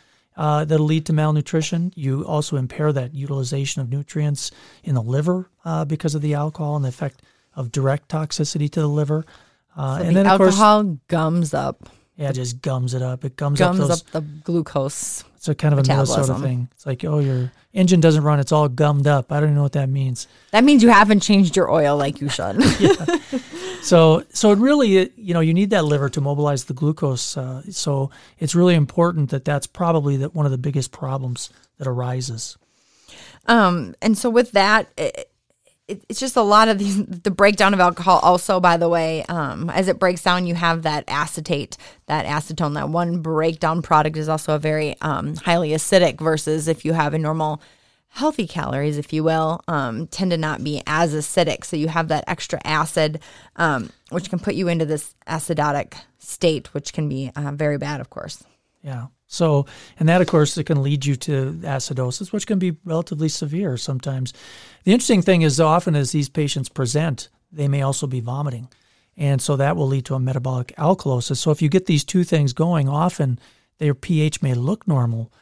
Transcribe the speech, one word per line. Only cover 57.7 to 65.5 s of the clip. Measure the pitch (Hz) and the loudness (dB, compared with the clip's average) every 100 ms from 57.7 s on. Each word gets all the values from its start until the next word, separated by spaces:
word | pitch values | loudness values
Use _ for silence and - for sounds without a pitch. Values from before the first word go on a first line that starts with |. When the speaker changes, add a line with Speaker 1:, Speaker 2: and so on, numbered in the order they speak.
| 143 | -2
Speaker 2:
bad, | 143 143 | -6 -8
of | 131 | -10
course. | - - - _ _ _ _ | -14 -16 -18 _ _ _ _
Speaker 1:
Yeah. | 143 127 120 _ _ | -12 -12 -12 _ _
So, | - 165 143 139 - - - | -2 2 2 0 -10 -20 -2
and | 156 | 2
that, | 175 | 4
of | 180 | 4
course, | 165 147 - | 4 2 0
it | |
can | 151 151 | -2 0
lead | 139 143 139 | 0 -2 -2
you | |
to | 135 - 139 131 165 | -2 -2 -2 -2 -6
acidosis, | 170 135 - 131 123 123 196 | -6 -6 -6 -4 -4 -6 -6
which | 208 - | -8 -2
can | 202 | -2
be | 180 156 | -2 -4
relatively | 180 160 170 147 156 | -6 -4 -4 -4 -4
severe | - 151 160 196 123 | -4 -6 -4 -4 -4
sometimes. | - 131 143 131 127 - - - - - | -4 -6 -6 -6 -6 -10 -20 -20 -20 -6
The | - | 2
interesting | 233 - 214 | 2 4 2
thing | 175 180 | 4 4
is, | 160 | 4